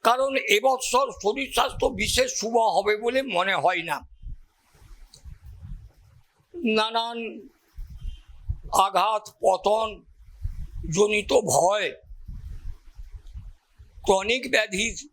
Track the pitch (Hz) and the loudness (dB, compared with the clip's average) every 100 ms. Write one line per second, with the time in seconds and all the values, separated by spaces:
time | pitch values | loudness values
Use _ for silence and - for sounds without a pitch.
0 | 220 247 269 269 - 202 254 262 - 247 | 4 4 2 0 2 4 4 2 2 2
1 | 269 190 196 262 269 - 262 - - 190 | 2 0 -2 -2 -2 0 0 2 0 0
2 | 214 - 254 - 202 233 220 170 202 208 | 0 2 0 0 0 2 4 2 2 0
3 | 233 262 269 175 190 180 156 180 165 143 | 2 0 0 0 2 4 2 2 -2 -4
4 | - - - - - _ _ _ - - | -6 -16 -12 -12 -14 _ _ _ -20 -20
5 | - - - - - - - - - _ | -20 -20 -18 -18 -18 -18 -14 -14 -16 _
6 | - - _ _ _ 349 247 214 220 226 | -20 -20 _ _ _ -4 0 2 2 -2
7 | 233 233 226 233 269 _ _ - - - | -4 -8 -10 -12 -20 _ _ -16 -14 -10
8 | - - - - - - - 165 190 190 | -12 -12 -18 -20 -8 -8 0 2 2 2
9 | 202 214 - - - 185 196 220 220 208 | 0 -2 -6 0 0 2 2 2 0 -8
10 | _ _ - - - - - - - 160 | _ _ -20 -10 -8 -8 -10 -8 -4 2
11 | 208 214 208 269 214 143 170 208 170 - | 4 4 2 2 4 4 4 2 -2 -6
12 | - - - - - - - - - - | -18 -18 -14 -12 -12 -10 -10 -12 -16 -16
13 | - - - - - - _ _ - - | -16 -14 -14 -14 -16 -20 _ _ -20 -8
14 | - 190 196 254 269 240 214 196 226 - | 2 2 2 -2 0 0 0 -2 -4 -6
15 | 294 | -16